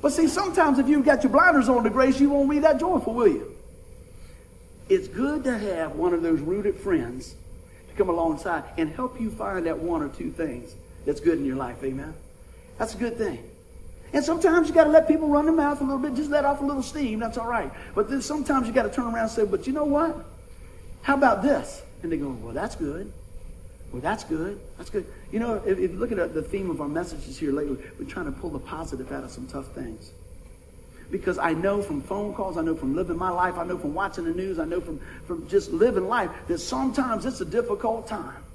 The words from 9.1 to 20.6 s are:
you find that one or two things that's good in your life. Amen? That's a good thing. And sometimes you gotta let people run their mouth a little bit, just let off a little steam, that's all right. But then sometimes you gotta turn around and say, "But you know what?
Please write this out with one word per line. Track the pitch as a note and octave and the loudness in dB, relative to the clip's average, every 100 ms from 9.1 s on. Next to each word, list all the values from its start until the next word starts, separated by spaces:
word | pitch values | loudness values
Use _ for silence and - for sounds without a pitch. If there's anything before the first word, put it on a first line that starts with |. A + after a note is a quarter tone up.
| B3 | -4
you | A3+ | -6
find | - G3+ F#3 E3 | -4 -4 -2 -2
that | D#3 | -2
one | E3 E3 | -2 -2
or | C#3+ | -4
two | - B2+ | -6 -8
things | C3 D#3+ B2 - - - - - | -4 -6 -6 -12 -18 -18 -8 -4
that's | D3 | 0
good | E3 D#3+ | 2 2
in | |
your | C#3 C3 | 0 -4
life. | B2 A#2 | -6 -6
Amen? | C3+ C3 - - - - - - - - | -6 -6 -8 -12 -18 -20 -20 -20 -20 -8
That's | A3 | -6
a | - | -4
good | A#3+ A3+ | -4 -2
thing. | G3+ B2+ - - - - - - - | -4 -4 -12 -20 -20 -18 -16 -16 -2
And | C#4+ | 0
sometimes | D4 E4 F4+ E4+ D#4+ | 2 2 4 4 6
you | |
gotta | E4 D4+ | 8 10
let | D#4 D#4+ | 8 8
people | D#4 D#4 | 4 6
run | C#4+ D4+ | 4 6
their | |
mouth | D#4+ C#4+ C#4+ | 4 4 2
a | |
little | C4+ C#4 | 0 0
bit, | D4 | 0
just | B3+ D4 | -2 2
let | D4 | 4
off | C#4 C#4 | 4 2
a | |
little | C#4 C#4 | 0 -2
steam, | B3 D#4 C4 G#3+ | -4 -4 -2 -2
that's | A3+ A#3+ | -4 -4
all | A#3 | -2
right. | A#3+ C#3 - - | -2 -2 -8 -6
But | - G#3 | -2 0
then | C4+ | 0
sometimes | - D4+ C#4 C#4 A#3 | -2 -4 2 2 4
you | |
gotta | A#3+ G#3+ | 2 0
turn | - A#3 | -2 -2
around | A3+ | -2
and | A3 | -2
say, | - G#3 | 2 2
"But | F#3+ - | 2 -2
you | |
know | C#4+ D4 | 0 2
what? | C#4+ E4 - - - - - | 2 2 -2 -10 -16 -18 -18